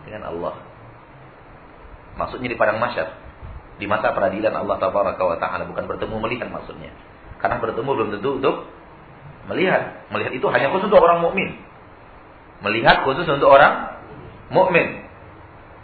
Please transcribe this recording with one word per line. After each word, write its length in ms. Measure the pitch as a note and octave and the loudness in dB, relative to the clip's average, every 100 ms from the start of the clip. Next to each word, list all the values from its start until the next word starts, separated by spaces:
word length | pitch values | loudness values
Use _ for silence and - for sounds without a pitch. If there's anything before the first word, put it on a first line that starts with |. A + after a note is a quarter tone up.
| - | -16
dengan 240 | G#2 D#2 | -12 -10
Allah. 240 | E2+ E2+ - - - - - - - - - - - - - - - - - | -6 -6 -8 -14 -20 -20 -20 -20 -20 -20 -20 -20 -20 -20 -20 -20 -20 -14 -8
Maksudnya 320 | E2 A#2 B2 | -6 -4 -4
di 80 | A2+ | -2
padang 240 | G#2+ G#2+ | -2 -2
mahsyar, 320 | A#2 - - - - - - - - - | -4 -4 -8 -10 -20 -18 -16 -16 -18 -12
di 80 | |
masa 320 | G2+ G#2+ B2 - | -4 -2 0 0
peradilan 400 | F#2+ G2 G#2+ F2 | -2 0 -2 -2
Allah 240 | G2+ G2 | -4 -2
Tabaraka 400 | F#2+ G2+ F#2+ F2 | 0 0 -2 -2
wa 160 | F#2 E2+ | -2 -2
Ta'ala, 320 | D#2+ F2+ E2+ | -4 -6 -6
bukan 160 | - | -8
bertemu 320 | - F2+ - A2 | -8 -8 -6 -6
melihat 240 | A2+ B2 G2+ | -6 -6 -8
maksudnya. 420 | E2 - D#2+ D2 - - - - - | -10 -12 -16 -18 -18 -20 -20 -20 -4
Karena 160 | A2 A#2 | -2 -2
bertemu 260 | A2+ G#2+ C3+ | -2 -2 -2
belum 220 | A#2+ G#2 G#2 | 0 -2 -2
tentu 140 | C3+ C3 | -4 0
untuk 160 | C3+ F3 - - - - - - - - G2 | 0 -2 -8 -20 -20 -20 -20 -20 -20 -16 -6
melihat. 560 | A#2 F#3 C#3+ - - - | -2 2 2 0 -12 -8
Melihat 200 | G#2 A2+ C3 | -4 -4 -2
itu 100 | C3+ | 0
hanya 160 | B2 C#3 | 2 2
khusus 160 | F#3+ G3+ | 0 4
untuk 100 | F#3 | 8
orang 200 | E3+ E3+ | 8 6
mukmin. 320 | E3+ F#3+ D#3 - - - - - - - - - - - | 2 0 -4 -8 -18 -20 -20 -20 -20 -20 -20 -20 -20 -8
Melihat 480 | G2+ A2 D3 F3+ C3+ | -2 2 4 4 2
khusus 160 | C#3 | 0
untuk 240 | D#3+ C#3 C#3 | 0 4 8
orang 480 | C#3 F3 - - - - - - - - | 10 10 4 -6 -12 -16 -18 -18 -18 0
mukmin. 560 | D#3 F#3 E3 - - - - - - - - - - | 2 4 4 2 -4 -16 -20 -20 -20 -20 -20 -20 -20